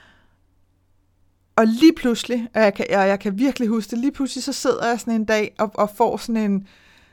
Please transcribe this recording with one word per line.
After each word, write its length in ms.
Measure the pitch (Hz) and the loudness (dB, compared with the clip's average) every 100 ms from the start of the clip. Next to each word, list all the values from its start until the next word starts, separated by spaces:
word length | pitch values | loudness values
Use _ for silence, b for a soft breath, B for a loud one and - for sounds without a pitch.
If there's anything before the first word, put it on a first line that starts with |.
| b b b b _ _ _ _ _ _ _ _ _ _ _ - | b b b b _ _ _ _ _ _ _ _ _ _ _ 2
Og 100 | 226 | 2
lige 260 | 233 320 330 | 6 6 6
pludselig, 520 | 247 220 - 247 233 | 0 -2 -2 -6 -2
og 60 | 214 | 2
jeg 140 | 208 | 2
kan, 120 | 202 - | 2 0
og 180 | 196 196 | 2 2
jeg 120 | 196 | 0
kan 180 | 214 196 | -4 -2
virkelig 300 | 269 - 220 | -2 0 -2
huske 220 | 226 - | -2 -4
det, 80 | 233 | -4
lige 140 | 277 | -4
pludselig 320 | - 262 262 | -2 -6 -6
så 80 | 277 | -8
sidder 360 | - 269 - 233 | -2 -2 0 -2
jeg 120 | 240 | -2
sådan 140 | 240 | -2
en 100 | 226 | -2
dag 300 | 214 214 208 - | 0 -2 -2 -4
og, 120 | 214 | -4
og 160 | - 208 202 | -2 -4 0
får 200 | 226 214 | 0 0
sådan 200 | - 226 | -4 -2
en, 320 | 208 196 196 b b b b | 0 -2 -6 b b b b